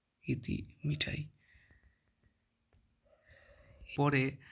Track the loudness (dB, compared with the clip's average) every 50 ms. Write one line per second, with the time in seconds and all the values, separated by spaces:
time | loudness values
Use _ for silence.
0 | _ _ _ _ -6 -4 -4 -4 -2 -4 -4 -4 -6 -10 -12 -6 -4 -2 0 0
1 | 0 -2 -2 -4 -6 -8 -12 _ _ _ -20 -20 -20 _ -20 -20 _ _ _ _
2 | _ _ _ _ _ _ _ _ _ _ _ _ _ _ _ _ _ _ _ _
3 | _ _ _ _ _ -20 -20 -20 -20 -20 -20 -20 -20 -20 -20 -20 -16 -6 0 2
4 | 4 4 6 4 4 2 0 -6 -12 -20